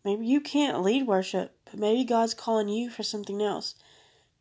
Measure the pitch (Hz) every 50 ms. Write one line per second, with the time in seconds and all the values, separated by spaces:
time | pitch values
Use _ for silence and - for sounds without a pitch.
0 | - 202 202 214 226 233 269 294 294 - - 294 294 269 - 143 180 196 233 277
1 | 269 233 196 185 190 - - 185 - - _ _ - - - 202 208 208 220 247
2 | 262 226 233 226 226 226 226 - - 233 226 220 208 202 208 226 240 240 226 -
3 | 208 - - 208 202 208 196 202 208 202 180 160 - - - _ _ - - -
4 | - _ _ _ _ _ _ _